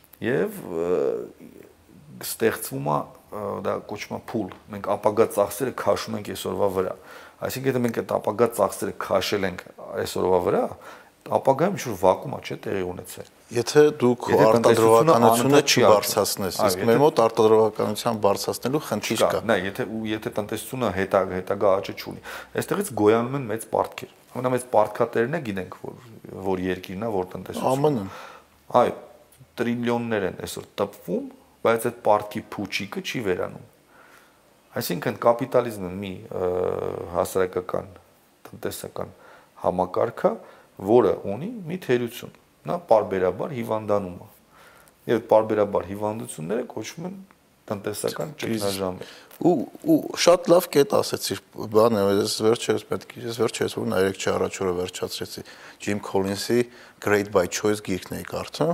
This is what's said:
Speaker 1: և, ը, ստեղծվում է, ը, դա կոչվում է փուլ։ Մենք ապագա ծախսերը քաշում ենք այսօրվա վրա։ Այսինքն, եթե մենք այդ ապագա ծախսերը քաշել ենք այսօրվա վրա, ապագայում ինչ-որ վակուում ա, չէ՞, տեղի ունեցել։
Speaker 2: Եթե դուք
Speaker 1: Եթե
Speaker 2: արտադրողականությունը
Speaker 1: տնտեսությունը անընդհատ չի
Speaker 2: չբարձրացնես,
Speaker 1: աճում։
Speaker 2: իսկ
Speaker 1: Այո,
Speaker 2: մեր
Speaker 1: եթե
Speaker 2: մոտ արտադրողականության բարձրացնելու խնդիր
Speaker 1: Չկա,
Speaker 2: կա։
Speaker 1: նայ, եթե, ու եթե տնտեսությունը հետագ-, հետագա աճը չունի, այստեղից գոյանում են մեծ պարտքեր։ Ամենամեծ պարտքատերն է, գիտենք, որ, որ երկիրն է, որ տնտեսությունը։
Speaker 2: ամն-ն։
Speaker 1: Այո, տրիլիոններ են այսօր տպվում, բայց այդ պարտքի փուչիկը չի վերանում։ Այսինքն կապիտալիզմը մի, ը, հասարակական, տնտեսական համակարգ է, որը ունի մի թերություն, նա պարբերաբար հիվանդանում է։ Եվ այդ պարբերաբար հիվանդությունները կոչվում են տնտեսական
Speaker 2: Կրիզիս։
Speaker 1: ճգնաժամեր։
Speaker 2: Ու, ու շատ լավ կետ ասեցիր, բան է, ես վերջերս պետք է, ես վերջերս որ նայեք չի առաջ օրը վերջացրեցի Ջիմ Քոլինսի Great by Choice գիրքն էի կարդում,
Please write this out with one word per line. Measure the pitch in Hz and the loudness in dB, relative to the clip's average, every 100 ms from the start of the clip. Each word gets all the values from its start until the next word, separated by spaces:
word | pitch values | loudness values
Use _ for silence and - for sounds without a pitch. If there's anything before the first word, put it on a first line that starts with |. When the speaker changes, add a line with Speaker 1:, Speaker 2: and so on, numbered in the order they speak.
| _ - | _ -8
Speaker 1:
և, | 107 143 208 208 | -2 -2 -2 -6
ը, | - 85 85 87 67 58 58 - - - - _ _ - - - | -8 -4 0 0 0 -2 -8 -16 -20 -20 -20 _ _ -20 -20 -14
ստեղծվում | - - 113 - - 135 143 | -10 -2 0 0 -6 -6 -2
է, | 147 - - | -2 -4 -14
ը, | _ 104 101 98 | _ -10 -8 -6
դա | 101 101 | -4 -6
կոչվում | - 104 - 104 | -8 -12 -10 -12
է | |
փուլ։ | - 117 92 - - | -6 -6 -6 -10 -14
Մենք | 104 95 | -8 -4
ապագա | 104 110 107 110 | 0 2 4 4
ծախսերը | 104 101 - 127 - | 2 0 0 -4 -2
քաշում | - 98 - 110 | 0 0 -2 -8
ենք | 98 | -8
այսօրվա | 95 98 95 101 | -8 -6 -2 0
վրա։ | 92 92 - - - - | 0 -2 -6 -16 -20 -20
Այսինքն, | - 98 127 135 | -8 -8 -2 -2
եթե | 123 | 0
մենք | 120 113 | 0 -2
այդ | 95 | -2
ապագա | 101 - 104 117 | -2 -2 2 2
ծախսերը | - 95 - 98 - | 2 0 0 -6 -6
քաշել | - 95 - 104 95 | -2 0 0 -2 -2
ենք | 92 - - - | -6 -14 -18 -8
այսօրվա | 101 - 98 92 92 | -6 -4 -2 2 2
վրա, | 90 170 247 - - - - _ - | 2 0 -2 -8 -18 -20 -20 _ -2
ապագայում | - - 135 180 156 | 2 2 2 0 -2
ինչ-որ | 123 95 | -6 2
վակուում | 95 95 143 101 | 2 2 -2 -10
ա, | |
չէ՞, | - - | -10 -10
տեղի | 113 101 | -6 -4
ունեցել։ | 90 90 - - - _ | -4 -8 -12 -16 -18 _
Speaker 2:
Եթե | - 117 117 151 151 | -6 -4 2 6 6
դուք | 151 120 123 - | 6 2 2 2
Speaker 1:
Եթե | 117 110 | 6 6
Speaker 2:
արտադրողականությունը | 113 117 110 113 113 156 | 8 6 6 8 8 8
Speaker 1:
տնտեսությունը | |
անընդհատ | 117 117 117 131 143 147 | 8 6 6 6 6 6
չի | 131 | 6
Speaker 2:
չբարձրացնես, | 104 104 - 113 98 - 95 - | 6 6 4 0 0 -2 -4 0
Speaker 1:
աճում։ | 104 | 0
Speaker 2:
իսկ | 90 | 2
Speaker 1:
Այո, | 110 | 2
Speaker 2:
մեր | |
Speaker 1:
եթե | 120 | 4
Speaker 2:
մոտ | 147 156 | 4 4
արտադրողականության | 117 117 110 110 110 104 107 104 120 110 | 4 4 6 6 4 0 -2 -2 -4 0
բարձրացնելու | 101 101 - 101 117 151 | 0 0 -2 -4 -4 -4
խնդիր | - 104 - 110 | -2 -4 -2 0
Speaker 1:
Չկա, | 92 | 2
Speaker 2:
կա։ | 85 | 0
Speaker 1:
նայ, | 98 101 | 0 0
եթե, | 98 98 98 | -2 -6 -6
ու | 110 | -6
եթե | 110 110 113 | -4 -6 -4
տնտեսությունը | - 104 110 - 131 113 | -6 -6 -8 -8 -2 -2
հետագ-, | 95 98 101 95 | 0 2 2 2
հետագա | 92 92 101 107 | -2 -4 0 2
աճը | 95 - - | 2 -2 -10
չունի, | 98 95 - - - | -12 -14 -14 -14 -8
այստեղից | 120 - 175 202 | -6 -2 -4 -4
գոյանում | 107 104 113 120 139 | 4 4 4 2 -4
են | 117 | -6
մեծ | 101 - | -8 -2
պարտքեր։ | 98 - - - - _ | -2 -2 -8 -16 -18 _
Ամենամեծ | 123 127 127 - | -6 -2 -2 2
պարտքատերն | 107 - - 120 - 117 165 | 2 2 0 0 0 -2 -2
է, | |
գիտենք, | 123 95 92 - | -6 -6 -8 -12
որ, | - - 120 113 - 98 | -14 -16 -20 -20 -16 -8
որ | 95 92 | -4 -2
երկիրն | 92 90 90 92 113 | -2 -4 -6 -8 -4
է, | |
որ | 98 90 | -4 -4
տնտեսությունը։ | 95 92 113 127 | -8 -10 -4 0
Speaker 2:
ամն-ն։ | 135 151 131 95 - - - _ _ - | 2 2 0 -4 -12 -18 -20 _ _ 0
Speaker 1:
Այո, | 127 117 - - - _ - - | 2 2 0 -14 -20 _ -20 -14
տրիլիոններ | - 117 120 120 117 117 110 92 | -4 -2 -2 0 -2 0 -2 -2
են | 90 | -4
այսօր | 90 - 95 | -10 -10 -10
տպվում, | - 101 - - 208 277 - _ _ | -4 -4 -6 -6 -6 -6 -14 _ _
բայց | 113 117 120 | 2 2 0
այդ | - | -2
պարտքի | 113 104 - 107 - | 2 2 0 -10 -10
փուչիկը | - 98 - 98 190 | -10 -8 -8 -8 -8
չի | 180 - | -8 -4
վերանում։ | 104 92 95 98 - _ _ - - - _ _ _ _ _ | -2 -2 -4 -10 -20 _ _ -20 -20 -20 _ _ _ _ _
Այսինքն | 110 - 175 143 110 | -6 -4 -4 -4 2
կապիտալիզմը | 117 117 127 127 123 104 92 | 2 2 0 0 0 -6 -8
մի, | 92 101 92 | -6 -8 -10
ը, | - 95 92 90 90 92 95 95 92 | -10 -4 -2 0 -2 -4 -6 -8 -6
հասարակական, | 87 95 95 92 92 90 92 92 92 _ _ _ _ - | -4 -2 -2 -2 -4 -4 -6 -8 -16 _ _ _ _ -20
տնտեսական | 101 104 101 - - - - - - _ - | -10 -10 -8 -10 -10 -12 -14 -20 -20 _ -4
համակարգ | 95 90 92 110 113 - 185 | -2 0 -2 -2 -2 0 -2
է, | 226 - - _ - | -2 -10 -20 _ -6
որը | 95 123 101 - | 4 6 6 2
ունի | 101 104 185 240 | -4 -8 -8 -10
մի | 160 185 | -10 -8
թերություն, | - 123 117 - - - _ _ - | 0 0 -2 -8 -16 -18 _ _ -8
նա | - | -6
պարբերաբար | - 110 98 95 92 95 - 123 | 4 4 4 2 0 0 -6 -6
հիվանդանում | 113 110 104 104 92 90 | -4 -4 0 -2 -2 -10
է։ | - _ _ _ - - - _ - | -18 _ _ _ -20 -20 -20 _ -2
Եվ | 113 | -2
այդ | - | 4
պարբերաբար | 110 107 107 101 95 90 | 4 4 2 2 0 -4
հիվանդությունները | 101 104 110 123 - 78 247 233 | -6 -6 -6 -10 -10 -6 -6 -6
կոչվում | - 110 - 175 | -10 -12 -12 -12
են | 196 190 _ _ _ - | -14 -18 _ _ _ -10
տնտեսական | 104 107 104 - - 160 | -8 -6 -6 -6 -6 -8
Speaker 2:
Կրիզիս։ | 147 113 113 101 | -8 -6 -2 -2
Speaker 1:
ճգնաժամեր։ | 98 95 92 - - - | -2 -6 -6 -14 -18 -20
Speaker 2:
Ու, | - 160 160 - - | 0 2 2 -2 -4
ու | 151 156 - | 2 2 2
շատ | - - 180 - | 2 6 6 6
լավ | 170 - | 4 6
կետ | 147 139 | 2 4
ասեցիր, | - - - - 98 - - 110 | 2 0 -4 -6 -6 -10 -12 0
բան | 107 117 107 | 4 4 4
է, | 98 | 4
ես | 101 107 - | 2 0 0
վերջերս | 110 117 - 107 - | 2 2 0 -2 -4
պետք | 98 - | -8 -8
է, | - | -12
ես | 120 117 | -8 -2
վերջերս | 110 - - - | -2 0 -4 -2
որ | 117 | -2
նայեք | 98 98 95 | 2 2 0
չի | - | -2
առաջ | 92 95 - | 0 -2 -2
օրը | 95 90 | -2 -2
վերջացրեցի | 90 - 92 - 87 - - - - | -4 -6 -8 -6 -10 -12 -16 -20 -20
Ջիմ | - - 104 | -8 -4 -4
Քոլինսի | - 98 95 98 - 120 120 - - _ | -2 -2 0 -2 0 0 0 -8 -20 _
Great | - 104 104 | 2 2 4
by | 101 110 | 2 2
Choice | - 107 104 | 0 0 -2
գիրքն | - 92 - 87 | -4 -6 -6 -12
էի | 90 | -8
կարդում, | 87 90 - 151 | -8 -8 -2 -2